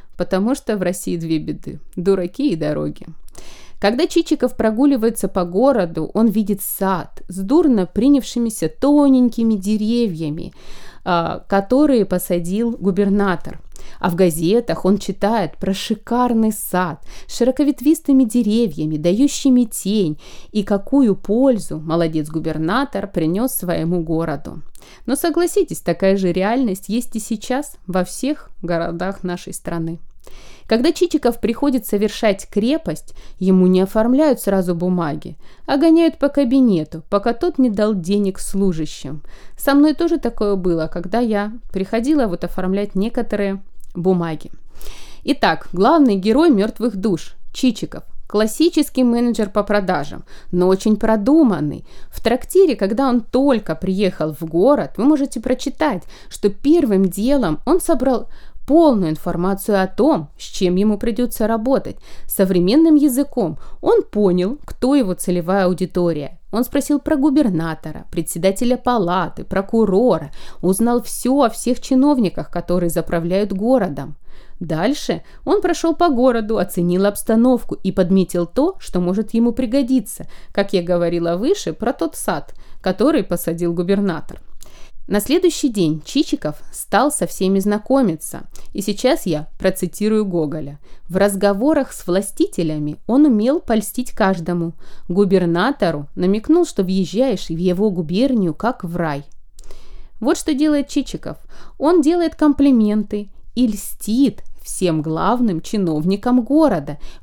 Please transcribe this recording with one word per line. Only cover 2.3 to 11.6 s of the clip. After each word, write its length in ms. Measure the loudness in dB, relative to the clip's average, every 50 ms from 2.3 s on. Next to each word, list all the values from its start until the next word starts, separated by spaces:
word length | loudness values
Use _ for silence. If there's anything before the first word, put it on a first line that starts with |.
| -4 -2 -2 -2
и 60 | 0 0
дороги. 500 | -2 -2 -2 -2 -4 -4 -6 -8 -12 -14 -14 -14 -14 -14 -14 -12 -12 -14 -14 -14 -14 -14 -6 -2
Когда 280 | 0 0 2 2 0 2
Чичиков 500 | 2 0 0 0 0 0 0 -2 0 0
прогуливается 720 | 0 0 2 4 4 4 4 2 2 0 0 -2 -4 -2
по 160 | -2 -2 -2
городу, 640 | -2 0 2 4 4 4 2 0 -2 -2 -4 -6 -2 0
он 140 | 2 2 4
видит 340 | 4 2 0 0 -2 -4
сад 600 | -4 -8 -6 -2 -2 -2 -2 -2 -6 -8 -12 -14 -12 -10
с 80 | -8 -6
дурно 480 | -2 0 2 4 4 4 4 2 0
принявшимися 840 | 0 0 2 4 4 4 4 2 -2 -4 -4 -2 -2 -2 -4 -4 -6
тоненькими 840 | -2 0 2 4 6 6 6 6 6 6 4 4 2 2 0 2 0
деревьями, 960 | 0 0 0 0 0 0 0 0 2 0 0 -2 -4 -4 -6 -6 -6 -8 -10 -12 -14 -12 -12 -12 -10 -12 -14 -14 -10 -4
а, 380 | -2 0 0 0 -2 -6 -8 -4 0
которые 560 | 0 0